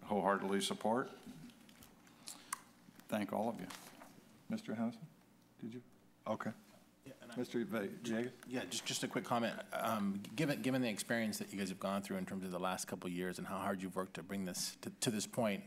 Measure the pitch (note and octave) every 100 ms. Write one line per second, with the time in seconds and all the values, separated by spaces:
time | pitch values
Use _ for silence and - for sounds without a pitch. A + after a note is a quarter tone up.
0 | - G2+ F#2 G2 G2 G2 G2 G2+ G#2+ A#2+
1 | - - - - - - - - - -
2 | - - - - - - - - - -
3 | - A2 G2+ G#2 A2+ - - - - -
4 | - - - - - A2+ - A2+ A#2 A#2+
5 | D#3 - - - - - A2+ B2 - -
6 | - - - G#2+ A2+ A2 - - - -
7 | - - A#2 A#2 A#2+ B2 G#2 A2 G2 -
8 | A#2 A2+ B2 - - B2+ F#2+ A2+ - C3
9 | - C3 G#2 A#2+ A2+ - - - A2+ A2+
10 | G2+ G2+ G#2 A2 D3+ B2 B2 C3 B2 G2
11 | - A#2 A2 G2+ G2+ G2 F#2+ F#2 G2 G2
12 | G2 F#2+ F#2 G2 F#2 F2+ F#2 F2+ - F#2+
13 | F#2 F2 F#2 F2+ F#2 F#2+ F#2+ G2+ F#2 -
14 | - F3 E3+ G3+ F#3 - - - - -
15 | C3 G#2+ - - A2 F#2+